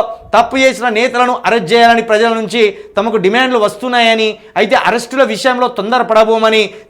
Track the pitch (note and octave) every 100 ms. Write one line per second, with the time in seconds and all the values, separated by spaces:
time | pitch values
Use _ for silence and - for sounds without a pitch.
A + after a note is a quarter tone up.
0 | - - - G#3 A#3 C4 C4 G3 A#3+ G#3+
1 | B3 A#3+ B3 B3 F#3 A3+ E3+ A#3 A#3 A#3
2 | A3+ G#3+ A#3 A3+ G#3+ A#3 G#3+ F#3+ - -
3 | A3 A3 F#3 A#3 B3+ B3 G#3 G#3 B3+ B3
4 | A#3 A3 A3 G#3+ - F3+ G#3+ A#3+ E3+ A3+
5 | A#3 C4 A#3+ A3 C4 B3 B3 B3 G3+ B3
6 | A#3 G#3+ A3 A3 A3 A3 G3+ -